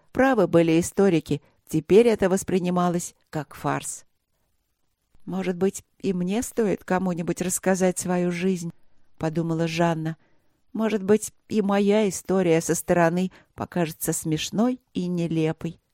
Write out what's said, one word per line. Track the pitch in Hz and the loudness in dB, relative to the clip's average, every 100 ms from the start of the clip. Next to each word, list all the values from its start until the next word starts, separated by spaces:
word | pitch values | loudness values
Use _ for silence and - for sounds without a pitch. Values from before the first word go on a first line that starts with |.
| _ | _
правы | - 269 247 175 | 0 2 4 4
были | 170 165 160 | 4 4 2
историки, | 170 - 196 165 - 147 _ _ - | 0 0 2 2 -2 -6 _ _ -6
теперь | 160 - 185 240 | -4 4 6 6
это | 214 190 | 4 0
воспринималось | 190 - 185 175 180 175 175 - _ _ | 0 0 -2 0 0 0 -2 -6 _ _
как | 156 143 - | -10 -10 -8
фарс. | 147 139 139 - - _ _ _ _ _ _ _ _ _ _ - - | -4 -4 -6 -14 -18 _ _ _ _ _ _ _ _ _ _ -20 -10
«Может | 180 180 180 | -6 -4 0
быть, | 190 - - _ | 0 -2 -16 _
и | 190 | -4
мне | 180 180 208 | -2 -2 -2
стоит | 262 - 214 - - | -4 -2 0 -2 -2
кому-нибудь | 185 185 165 170 175 | -2 0 -2 -4 -4
рассказать | 180 - - 190 185 175 | -2 -2 0 2 2 0
свою | 180 180 180 | -2 -2 -2
жизнь?» | 170 190 180 170 - - - - - | -2 -2 -2 -6 -12 -20 -20 -20 -6
подумала | 160 160 165 160 165 | -4 -2 -2 -2 -2
Жанна. | 160 170 165 160 160 _ _ _ _ _ | 0 0 0 -4 -8 _ _ _ _ _
«Может | 202 220 214 | -4 -2 -2
быть, | 190 220 - _ - | 2 2 2 _ -6
и | 220 | -2
моя | 196 202 202 214 208 | 0 2 4 2 2
история | - - 190 175 160 | -4 -2 0 4 2
со | - | 2
стороны | 175 - 175 165 175 185 - _ | -4 2 4 4 2 -4 -6 _
покажется | - 107 180 160 160 - | -12 -8 -4 -4 -4 -6
смешной | 160 165 156 - 180 247 254 _ - | -4 -4 -4 -4 -2 0 -2 _ -6
и | 180 | -4
нелепой. | 175 165 160 156 160 165 - _ | -2 -2 -2 -2 -4 -8 -12 _